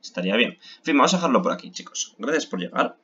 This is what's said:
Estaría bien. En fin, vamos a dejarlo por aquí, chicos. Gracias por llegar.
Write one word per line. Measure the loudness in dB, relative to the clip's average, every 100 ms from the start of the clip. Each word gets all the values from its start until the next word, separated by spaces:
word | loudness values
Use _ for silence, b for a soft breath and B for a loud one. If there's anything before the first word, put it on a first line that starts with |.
Estaría | -12 -6 -2 0
bien. | 0 -4 B B
En |
fin, | 0 4
vamos | 4
a | 4
dejarlo | 2 2
por | 2
aquí, | -4 -8
chicos. | -16 -14 -10 -12 _
Gracias | -2 -2
por | -2 -8
llegar. | -6 -2 -2 -4